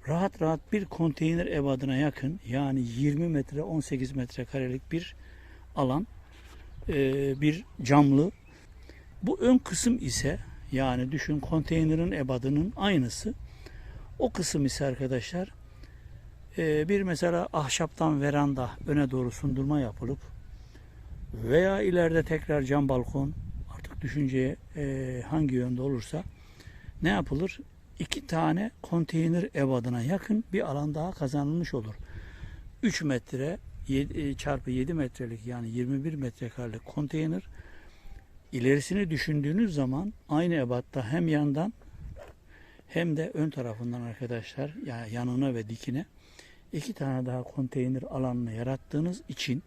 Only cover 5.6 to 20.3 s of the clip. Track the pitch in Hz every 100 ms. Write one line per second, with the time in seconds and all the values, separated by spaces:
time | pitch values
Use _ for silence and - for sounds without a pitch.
5.6 | - - 135 135 202 - - - - -
6.6 | - - - 156 135 135 139 135 151 160
7.6 | 240 - 120 143 143 139 170 - - -
8.6 | - - - - - - 185 370 240 254
9.6 | - 170 240 240 139 - 139 185 - -
10.6 | - 131 135 123 127 147 - 151 - 160
11.6 | 143 165 156 160 170 190 131 127 131 143
12.6 | 180 254 208 180 120 - 214 262 - -
13.6 | - - - - - - 247 - 170 160
14.6 | 139 - 139 127 135 131 - 175 190 -
15.6 | - - - - - - - - - -
16.6 | 160 151 160 202 190 165 175 170 175 170
17.6 | 139 - 160 - 160 147 143 143 143 131
18.6 | 123 - - 147 139 131 123 - 143 139
19.6 | 135 147 123 95 120 143 -